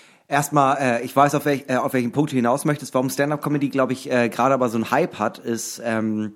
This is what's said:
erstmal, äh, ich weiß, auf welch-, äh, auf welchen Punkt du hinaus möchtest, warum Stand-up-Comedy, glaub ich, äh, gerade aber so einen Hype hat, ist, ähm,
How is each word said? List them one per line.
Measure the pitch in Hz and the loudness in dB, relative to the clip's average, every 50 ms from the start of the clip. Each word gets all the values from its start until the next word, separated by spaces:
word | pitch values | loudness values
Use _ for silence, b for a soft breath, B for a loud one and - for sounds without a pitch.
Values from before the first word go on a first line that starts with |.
| b b b b b - | b b b b b -2
erstmal, | 143 143 147 - 151 147 139 135 139 139 | -2 -2 0 0 2 2 4 4 2 2
äh, | 139 127 117 120 123 | 0 0 0 0 -2
ich | 127 - | 0 2
weiß, | 135 143 143 143 | 4 4 4 4
auf | 143 - | 2 0
welch-, | 151 143 131 - - | 0 -2 -2 -2 -2
äh, | 131 | -2
auf | 123 120 139 | -2 0 0
welchen | 131 131 120 120 101 | 0 0 -2 0 0
Punkt | 135 151 151 | 0 -2 0
du | 131 131 | 0 0
hinaus | 117 117 123 143 - | 2 2 2 2 0
möchtest, | 160 147 143 - - - | 0 -2 -2 -4 -4 -2
warum | 131 127 135 | -2 -2 0
Stand-up-Comedy, | 131 - 143 147 151 143 - 147 147 147 143 135 | 0 -2 0 0 -2 -2 -2 -2 -2 -2 -2 0
glaub | 135 135 131 117 | 2 2 2 2
ich, | 127 - - - | 2 -2 -2 0
äh, | 131 123 120 117 | 2 2 2 2
gerade | - - 120 135 135 | 2 2 2 4 4
aber | 131 127 120 | 4 2 0
so | 110 117 | 0 -2
einen | 110 - | 0 0
Hype | 123 139 175 180 - - | 2 2 2 0 -2 -2
hat, | 104 110 - - | -4 -4 -4 -6
ist, | - 123 117 113 - - - - 117 | -6 -6 -6 -6 -6 -10 -12 -8 -6
ähm, | 117 113 110 110 110 107 107 107 107 101 | -4 -2 -2 -2 -2 -2 -4 -6 -6 -8